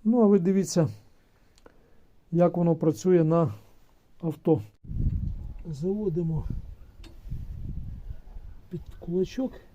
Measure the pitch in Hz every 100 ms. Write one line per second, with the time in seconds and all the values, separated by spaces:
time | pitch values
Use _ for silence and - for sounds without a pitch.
0 | 214 240 208 202 175 196 180 180 151 104
1 | - _ _ _ _ _ - - _ -
2 | - _ _ 165 175 175 170 165 160 151
3 | 185 180 156 165 156 104 - - _ _
4 | _ - 170 - - 156 - _ - -
5 | - - - - - - 170 143 175 202
6 | 208 165 165 160 - - - - - -
7 | - - - - - - - - - -
8 | - - - - - - - 175 - -
9 | - 175 180 - 262 - -